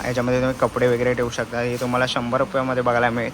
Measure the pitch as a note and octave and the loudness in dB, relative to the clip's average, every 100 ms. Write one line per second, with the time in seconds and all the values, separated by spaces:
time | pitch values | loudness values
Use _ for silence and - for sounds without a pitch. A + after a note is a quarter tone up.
0 | B2 B2 A#2+ B2+ B2+ B2+ A#2+ B2 B2 A#2+ | -2 -2 0 2 0 0 0 2 2 2
1 | B2 A#2+ A#2+ A#2 A2+ A#2 A#2+ B2 B2 B2 | 0 0 -2 -4 -6 -4 -4 -2 -2 0
2 | B2+ C3+ A#2+ - C3+ C3+ C3 B2+ B2 A#2+ | 0 -2 0 0 0 0 0 0 2 4
3 | A#2+ A#2 A2+ | 2 0 -4